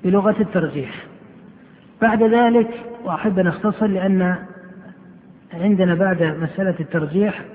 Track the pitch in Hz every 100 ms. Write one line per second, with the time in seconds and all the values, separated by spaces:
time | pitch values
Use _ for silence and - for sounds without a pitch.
0 | 190 202 202 208 214 185 160 139 131 -
1 | - - - - - - - - - -
2 | 226 220 220 233 233 233 226 - - -
3 | - 160 214 185 180 165 214 - 214 185
4 | 190 185 180 180 - - - - - -
5 | - - - - - 165 190 196 185 170
6 | 190 175 165 156 165 - 190 170 156 165
7 | 151 175 208 - -